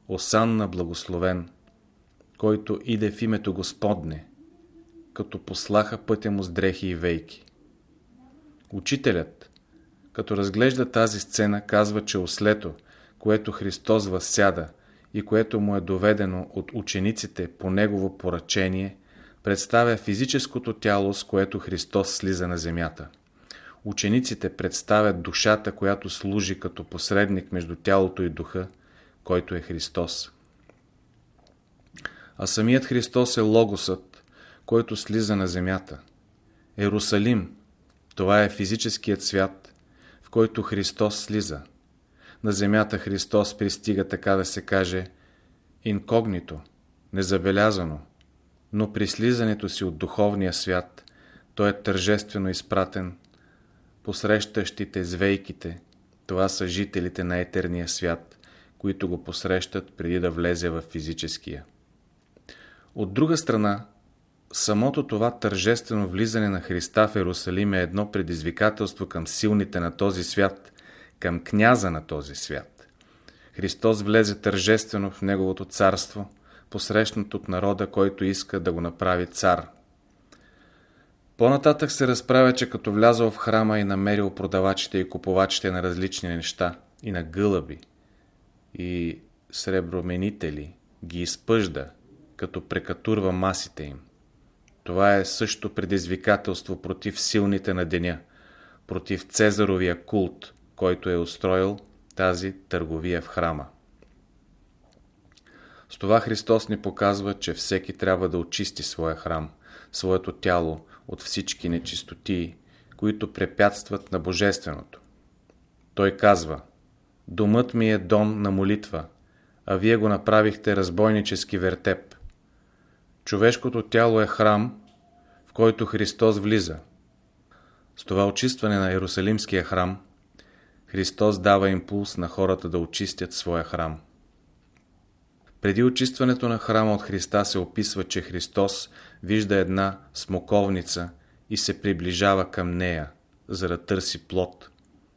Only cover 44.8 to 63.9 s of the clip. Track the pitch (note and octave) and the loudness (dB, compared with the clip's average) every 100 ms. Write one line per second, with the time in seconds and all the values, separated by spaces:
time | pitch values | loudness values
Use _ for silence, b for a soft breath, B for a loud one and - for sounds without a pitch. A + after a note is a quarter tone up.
44.8 | F2+ F#2 F#2 b b b b b b b | 0 -2 -8 b b b b b b b
45.8 | A2 G2+ - A#2 A2+ F#2 - D#2 - _ | -4 -4 2 0 2 -4 -6 -14 -16 _
46.8 | _ _ - F#2+ F#2 F#2+ F#2 G2 G#2+ G2 | _ _ -8 -4 0 2 2 4 4 2
47.8 | E2+ D2 - _ _ _ _ _ - G#2 | -4 -8 -14 _ _ _ _ _ -8 -4
48.8 | G#2+ - - - A#2 B2 A2 G#2 G2 - | -2 -2 -4 0 0 2 0 -2 -4 -4
49.8 | F#2 D#2+ F2 - G#2 G2+ F#2 - - F2+ | -4 -4 -6 0 2 2 -2 -2 -2 -2
50.8 | - - - b b b b - G2+ G2 | -4 -16 -20 b b b b 0 0 0
51.8 | - F#2+ F#2 G#2 - G#2 F#2+ F#2 - F#2+ | -2 0 2 2 0 -4 -4 -4 -2 -2
52.8 | F#2 G2 F#2 F2+ _ b b b b b | 0 -4 -8 -12 _ b b b b b
53.8 | b b - G2 G#2 G#2+ G#2+ A2 F#2+ - | b b -8 -4 2 2 2 -4 -6 -6
54.8 | G2 F#2+ F2 F2 G2 G2 - - F2 E2+ | -8 -6 -4 0 2 2 -2 -12 -12 -12
55.8 | _ _ _ _ - F#2 F#2+ - F2+ F2+ | _ _ _ _ -6 0 0 0 -4 -2
56.8 | G2+ F#2+ F2+ F2+ F2+ F2+ F2+ G2 F2 F2 | -2 -2 -4 -4 -2 -2 -2 -2 -2 -4
57.8 | E2 - E2+ E2 - _ b b b _ | -4 -4 -2 -4 -8 _ b b b _
58.8 | G2+ F#2 F#2+ F2 - E2 F#2+ F#2 - G2 | -4 -2 -4 -4 -6 -6 0 -2 -2 -8
59.8 | - - E2+ F2+ F2 D#2+ E2+ F2 F2 E2 | -10 -8 -2 0 0 0 -2 0 -2 -4
60.8 | D#2+ E2 D#2 D#2+ D#2+ - - D#2 - _ | -8 -10 -8 -8 -8 -8 -10 -14 -16 _
61.8 | _ _ _ _ _ _ B B B B | _ _ _ _ _ _ B B B B
62.8 | B - G2 G2 D#3+ D#3+ - A2+ G#2 G2+ | B -6 -4 2 2 2 2 2 2 -2
63.8 | - | -8